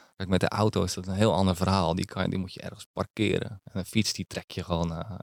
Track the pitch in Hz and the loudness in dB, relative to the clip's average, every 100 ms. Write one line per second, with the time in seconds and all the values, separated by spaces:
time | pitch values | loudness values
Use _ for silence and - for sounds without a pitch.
0 | - - 95 92 - 104 107 95 92 - | -20 -10 0 2 2 2 2 2 0 -2
1 | 92 95 110 82 95 87 92 98 82 90 | -4 2 4 6 4 4 4 4 4 0
2 | - 95 92 95 90 - - - - - | -2 -2 -2 -2 -4 -8 -12 -14 -10 -6
3 | 98 - 104 92 - 104 - 95 87 113 | -4 0 0 0 -2 -10 -10 -8 -2 0
4 | - - 92 - - - 85 85 85 82 | 0 -2 -6 -8 -8 -8 -2 -2 -2 -4
5 | - 90 | -8 -6